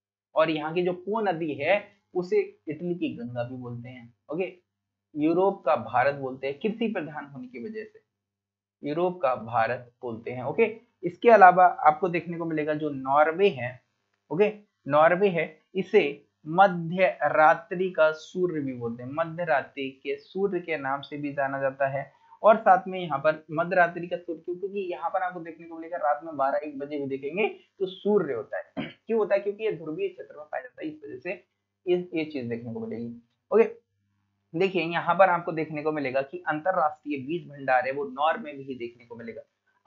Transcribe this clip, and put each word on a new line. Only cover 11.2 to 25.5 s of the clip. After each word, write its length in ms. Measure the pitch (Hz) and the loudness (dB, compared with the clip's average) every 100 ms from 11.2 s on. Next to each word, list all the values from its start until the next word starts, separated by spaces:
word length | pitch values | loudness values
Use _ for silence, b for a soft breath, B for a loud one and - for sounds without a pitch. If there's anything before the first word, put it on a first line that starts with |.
| 233 | 8
अलावा 360 | 214 180 180 175 | 12 12 10 6
आपको 440 | - 151 151 185 | 6 2 4 0
देखने 280 | 170 175 165 | -2 -4 -8
को 80 | 165 | -4
मिलेगा 280 | 156 151 | -4 -2
जो 160 | 151 151 | -2 -4
नॉर्वे 600 | 135 131 143 160 165 196 | -6 0 4 4 4 0
है, 340 | 135 123 127 _ _ _ _ - | 0 -8 -10 _ _ _ _ -8
ओके, 220 | 151 208 208 _ _ 139 | 0 0 0 _ _ 0
नॉर्वे 420 | 147 160 180 202 | 6 6 6 2
है, 300 | 170 - - _ 190 | 2 -4 -8 _ -6
इसे 480 | 185 214 147 143 _ _ 151 | 4 4 4 -2 _ _ -4
मध्य 580 | 170 202 175 165 185 185 - | 4 4 4 -4 2 2 2
रात्रि 680 | 147 147 156 165 - 180 185 | 0 6 6 6 0 -4 -2
का 220 | 170 156 | 4 2
सूर्य 500 | 156 - 185 180 156 | 2 -8 -2 -2 -2
भी 120 | 135 | -6
बोलते 300 | 123 117 117 | -6 -8 -8
हैं, 80 | 127 | -8
मध्य 320 | 147 165 160 170 | -4 -4 -4 0
रात्रि 440 | 139 127 - 135 135 | 0 0 -8 -8 -8
के 140 | 143 139 | -8 -8
सूर्य 420 | - 185 196 175 | -8 -4 -2 -2
के 180 | 175 151 | -4 -4
नाम 240 | 135 139 | -2 -4
से 160 | 139 147 | -6 -8
भी 160 | 147 | -6
जाना 260 | 143 135 139 | -2 -2 0
जाता 260 | 135 135 139 | -2 0 -2
है। 300 | 135 - b b b | -2 -8 b b b
और 140 | 208 220 | 4 6
साथ 260 | 214 180 185 | 6 4 4
में 120 | 185 | -8
यहाँ 200 | 175 143 | -6 0
पर 260 | 156 156 - | 0 0 -4
मध्य 240 | 156 175 185 | -4 0 4
रात्रि 320 | 170 180 175 | 4 2 -6
का 100 | 175 | -8
सूर्य 240 | 175 165 - | -8 -10 -8
क्यों? 100 | 180 | -8
क्योंकि 240 | 196 202 | -6 -6
यहाँ 300 | 185 165 165 | -6 -6 -4
पर 140 | 185 | -2
आपको 160 | 180 175 | -4 -6
देखने 280 | 165 | -12